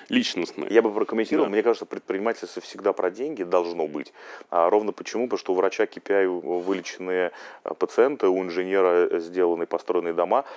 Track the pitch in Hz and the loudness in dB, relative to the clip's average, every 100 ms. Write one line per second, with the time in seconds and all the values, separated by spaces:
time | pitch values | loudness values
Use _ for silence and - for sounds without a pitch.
0 | - 123 113 - 82 - - 110 110 104 | -2 0 0 -2 -4 -6 2 4 4 2
1 | 104 113 110 156 120 104 110 110 - 98 | 0 0 0 2 2 2 2 0 -4 -8
2 | - 95 110 110 90 - - 98 98 95 | -4 -2 -2 -4 -8 -12 -14 -4 -2 0
3 | 92 98 143 143 90 90 85 85 78 73 | -2 -2 -6 -6 0 0 0 -2 -4 -6
4 | - - - - - 87 85 104 107 - | -10 -16 -20 -20 -4 2 4 4 2 -4
5 | - 110 123 104 - 92 95 - 107 - | -6 -4 -2 -2 0 0 2 0 -4 -4
6 | - 101 95 90 76 90 90 95 87 - | -2 2 2 0 -4 -2 -2 -4 -4 -10
7 | 92 92 87 - - - - - 90 - | -4 -2 -2 -4 -16 -12 -10 -4 0 4
8 | 127 143 98 92 92 85 92 98 92 87 | 2 4 2 2 0 -2 0 4 4 4
9 | 87 87 82 90 87 85 85 85 - 87 | 4 0 -2 0 2 2 -2 -4 -2 -2
10 | 85 85 87 120 - | 0 0 2 0 -2